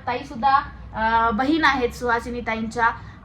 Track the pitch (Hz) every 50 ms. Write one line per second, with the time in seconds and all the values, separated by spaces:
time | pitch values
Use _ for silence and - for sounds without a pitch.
0 | - 254 247 254 285 - 294 233 240 269 277 277 - - - - - - - 214
1 | 220 220 226 226 226 233 220 208 262 277 320 320 311 285 269 262 247 240 - -
2 | 254 240 233 240 240 247 240 240 226 233 226 226 220 220 220 240 226 233 233 -
3 | - - - -